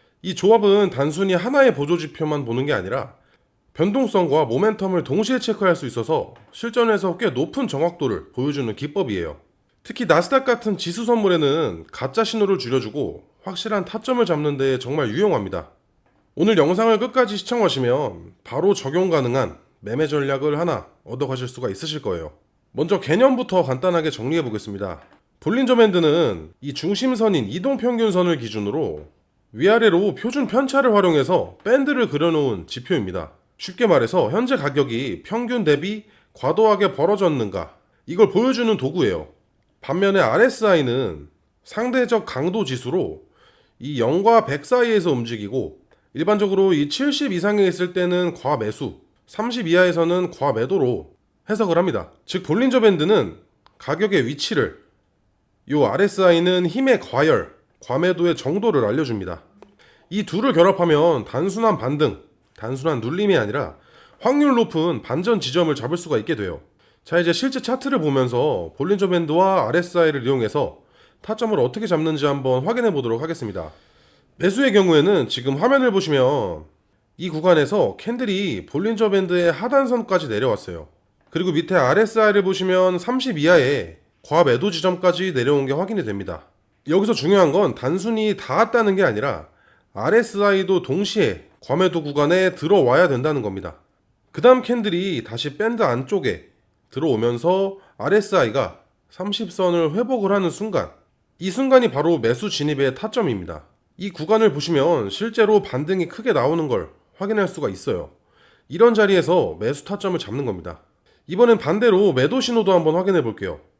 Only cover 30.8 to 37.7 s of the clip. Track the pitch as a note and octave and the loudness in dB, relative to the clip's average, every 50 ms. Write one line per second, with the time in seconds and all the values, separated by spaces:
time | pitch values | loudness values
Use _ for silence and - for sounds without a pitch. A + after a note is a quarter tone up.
30.8 | C#4 B3 G#3 G#3 F#3 F3+ D#3+ D3 C3 - F#3 D3+ G2 F2+ - - - G3+ A#3+ C#4 | 2 4 4 4 4 4 4 2 2 2 2 0 0 -4 -10 -8 -2 2 2 2
31.8 | C4+ D4 C#4+ B3+ A#3 - C3+ C#3+ D#3+ E3+ E3 D3+ C#3+ B2+ G#2+ F2+ E2+ - - B2 | 2 0 0 0 0 0 0 0 0 2 2 0 0 0 -2 -4 -8 -10 -12 -10
32.8 | B2 - F#3 C#3+ G2+ F#2 E2+ F#2 D#2+ - - _ _ _ _ - - - F3+ - | -4 -2 -2 -2 -2 -4 -6 -8 -8 -10 -14 _ _ _ _ -14 -14 -12 -4 0
33.8 | B3 G#3 E3 C3+ A#2 A2+ - F#3 B2+ G#2+ D3 G#3+ B3+ A#3+ F3+ - C#3 C#3 C3 D3 | 2 4 4 4 2 2 2 0 0 0 0 -2 0 0 -2 -2 -2 -2 0 0
34.8 | C3+ A#2+ A2+ A#2 C#3 B2 F2+ - - - G3+ A#3 B3 A3 B3 A#3+ F#3+ D3+ D3 C#3+ | 0 0 -2 -4 -4 -6 -8 -10 -8 -8 -6 -6 -4 -4 -4 0 2 2 2 2
35.8 | D#3+ G3 G#3+ G#3+ - _ _ _ _ _ - - - C3+ E3 G3+ A3 G#3+ G#3 F#3 | 0 -4 -8 -10 -12 _ _ _ _ _ -12 -6 -4 -2 2 4 4 4 4 4
36.8 | G3+ E3+ - - D3+ F#3 G#3 F#3+ G3 E3+ D3+ C3 A2 G2 F2+ F#2 D#2+ - | 2 0 0 0 0 0 2 2 2 0 0 0 -2 -4 -6 -8 -8 -10